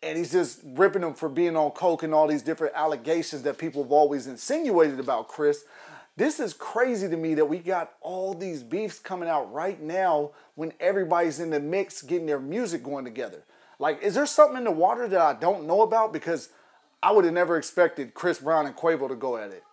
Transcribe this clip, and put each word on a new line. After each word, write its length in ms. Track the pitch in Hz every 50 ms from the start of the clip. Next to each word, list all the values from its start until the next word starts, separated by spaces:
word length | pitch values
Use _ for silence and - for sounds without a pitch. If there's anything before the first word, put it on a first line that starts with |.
And 160 | - 160 156 165
he's 140 | 175 139
just 300 | 143 185 175 - - - -
ripping 400 | 151 127 135 185 196 196 196 175
him 100 | 165 143
for 140 | - - 156
being 300 | 135 147 175 175 165 160
on 140 | 156 147
coke 320 | 143 - 185 185 170 151 -
and 100 | 160 156
all 120 | 151 156
these 160 | 151 151 147
different 320 | - - 165 - 160 143 -
allegations 680 | 165 151 160 156 127 113 143 165 170 160 - - 143 123
that 140 | 147 135 -
people 260 | 160 165 135 143 143
have 80 | 123
always 360 | 143 147 147 143 143 139 120 131
insinuated 720 | 131 117 - - 262 311 330 277 208 170 160 151 139 131
about 300 | 127 127 131 113 113 -
Chris. 380 | - - 151 147 147 147 - _ - - - - - - - _ _
This 240 | - 202 294 302 -
is 140 | 285 202 160
crazy 560 | - - - - 220 247 254 247 208 185 196
to 80 | 160 165
me 160 | 160 160 160
that 140 | 151 156 143
we 100 | 156 180
got 340 | 170 170 190 180 165 - - _
all 340 | - 160 180 185 185 190 196
these 300 | 165 185 190 170 147 123
beefs 340 | 113 113 190 220 208 - -
coming 300 | _ - 190 180 175 165
out 240 | 165 147 131 98
right 260 | 107 143 160 185 196 -
now 500 | 151 151 165 185 190 180 160 151 147 147 - - - _ _
when 160 | - 156 165 - _
everybody's 640 | 170 180 190 196 185 160 170 170 175 165 147 135
in 80 | 170 165
the 100 | 156 147
mix 420 | 143 147 170 196 196 190 - -
getting 260 | - 131 170 175 165 156
their 120 | 147 139
music 420 | 131 139 160 220 247 202 165 147
going 220 | 117 139 143 139 131
together. 400 | 123 113 123 123 104 92 76 - _ _ _ _ _ _ _
Like, 240 | 139 156 151 143
is 140 | - 202 180
there 100 | 226 294
something 340 | - - - 302 302 262 254
in 40 | 247
the 80 | 226
water 340 | 180 156 170 190 233 233 247
that 140 | 226 185 185
I 140 | 170 151 139
don't 340 | 113 160 170 202 196 151 156
know 140 | 170 202
about? 320 | 220 220 220 226 220 214 156
Because 340 | 156 - 165 170 147 - - _ _ _ _ _ _ _ _ _ _ -
I 80 | 175
would 140 | 208 214 185
have 80 | 170 160
never 240 | 180 180 160 170 160
expected 560 | 139 - - - 180 165 170 - 139 117 -
Chris 260 | - - 180 170 175
Brown 280 | 135 147 165 156 151 139
and 100 | 123 -
Quavo 320 | - 165 165 147 139 131
to 60 | 131
go 200 | 120 104 131 120
at 160 | 113 107 101
it. 140 | 95 90 - _